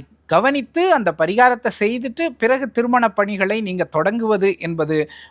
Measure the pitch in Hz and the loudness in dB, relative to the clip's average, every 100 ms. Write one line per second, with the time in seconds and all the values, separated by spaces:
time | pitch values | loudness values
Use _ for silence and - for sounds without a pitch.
0 | 131 _ - 165 254 285 - 339 370 302 | -10 _ 0 2 2 0 -2 0 2 2
1 | 180 160 160 208 247 247 220 - 214 240 | 0 0 0 4 4 4 -4 -2 -2 -2
2 | 254 233 330 247 233 262 262 - 240 247 | -6 -4 -6 -2 0 0 -2 -2 0 2
3 | 226 - 202 202 196 220 202 180 170 156 | 2 0 -2 0 -2 -2 -4 -4 -2 0
4 | 175 233 220 208 196 - 165 165 156 156 | 0 0 0 2 0 -2 -4 -4 -2 -2
5 | 151 - - | -2 -8 -20